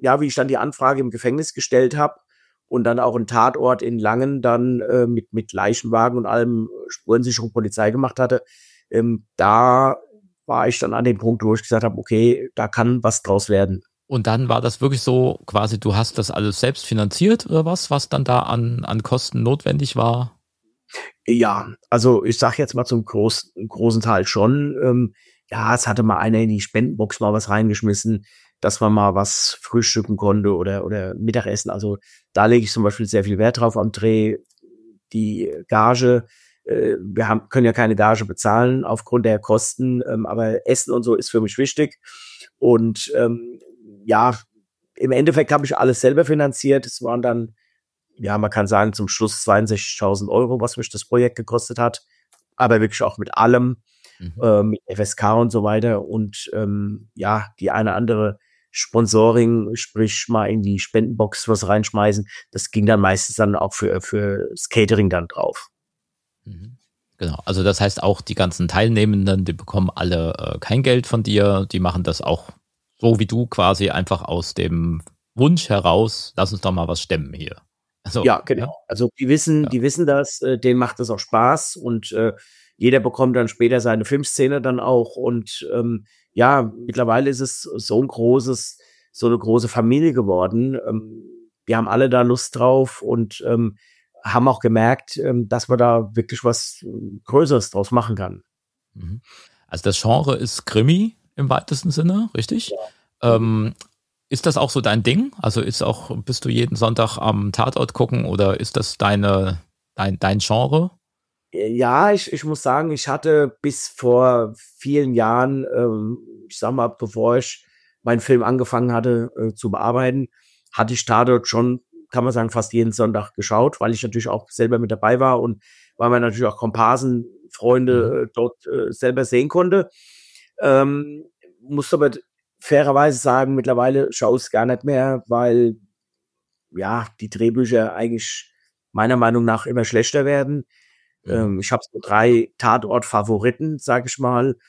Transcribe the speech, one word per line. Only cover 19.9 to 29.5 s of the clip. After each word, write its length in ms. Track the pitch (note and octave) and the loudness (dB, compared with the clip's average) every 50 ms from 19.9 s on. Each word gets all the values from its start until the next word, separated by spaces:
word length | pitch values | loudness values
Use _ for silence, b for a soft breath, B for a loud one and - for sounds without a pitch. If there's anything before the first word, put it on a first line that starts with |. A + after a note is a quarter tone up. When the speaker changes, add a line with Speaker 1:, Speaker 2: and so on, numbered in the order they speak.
| - | -2
Speaker 2:
war? 440 | B2+ A#2 A#2 A#2 A#2+ B2 A#2+ - _ _ _ _ _ _ _ _ _ _ B B B B B B _ _ | 0 0 0 0 -2 -4 -6 -10 _ _ _ _ _ _ _ _ _ _ B B B B B B _ _
Speaker 1:
Ja, 460 | - A#2 A#2+ A2+ G#2 G2 - - A2+ A2+ - _ - | 0 2 2 2 2 0 -2 -4 -8 -14 -20 _ 0
also 340 | - A#2+ A2 B2+ A#2+ G#2 - | 2 4 6 6 6 4 4
ich 140 | A#2 A2+ - | 0 0 2
sag 180 | - B2 B2 | 0 0 2
jetzt 160 | - C#3+ - - | 0 -4 -2 -4
mal 120 | B2 A#2+ | -4 -2
zum 160 | - B2+ A#2 G#2 | -2 -2 -2 -2
groß-, 460 | - - G#2 G#2 A2+ - - - _ _ F2+ G#2+ | -2 0 0 0 0 0 -4 -6 _ _ -14 -14
großen 340 | A2+ - - A2+ A#2 A2+ A2+ | -12 -4 0 2 2 2 2
Teil 240 | A2 A#2 A2 F#2 F2+ | 2 2 2 2 0
schon. 500 | - - - G2+ A#2 C3+ D3 C#3+ D3 D3 B2+ | 0 2 2 4 4 4 2 0 -2 -2 0
Ähm, 320 | - B2+ B2 B2 B2 G#2 b b b b b b b - | 0 2 2 2 0 -2 b b b b b b b -12
ja, 220 | - G#2+ A2 A2+ A#2+ | -8 -4 -2 0 0
es 120 | A#2+ - | 0 0
hatte 160 | A#2+ G2+ G#2+ G#2+ | 0 0 2 2
mal 140 | A2 G2 | 2 2
einer 220 | D#2+ G2 A2+ A2 A2 | 0 0 0 2 2
in 100 | A2+ A2 | 2 0
die 120 | G#2+ G2+ | 0 -2
Spendenbox 580 | - - - A2 B2 A#2+ G#2+ G#2 G#2+ G#2 - - | -4 -2 -2 0 0 0 -2 -4 -4 -4 -4 -2
mal 140 | A2+ G#2 G#2+ | 0 0 0
was 160 | G#2+ G#2 - | 0 0 0
reingeschmissen, 760 | G2+ G#2+ A2 G#2+ G#2 - - G#2+ G2+ G2+ - A2 A2 G2+ G#2 b b b b b b _ | 0 2 2 2 0 0 0 0 0 0 -2 -2 -2 -4 -6 b b b b b b _
dass 180 | - G#2 - - | -4 -4 -2 0
man 120 | A#2 G#2+ G#2+ | 2 2 4
mal 220 | G#2+ G2+ G2+ F#2 | 4 4 2 2
was 420 | G2 G2+ - - - - - | 0 0 -2 -2 -2 -2 -4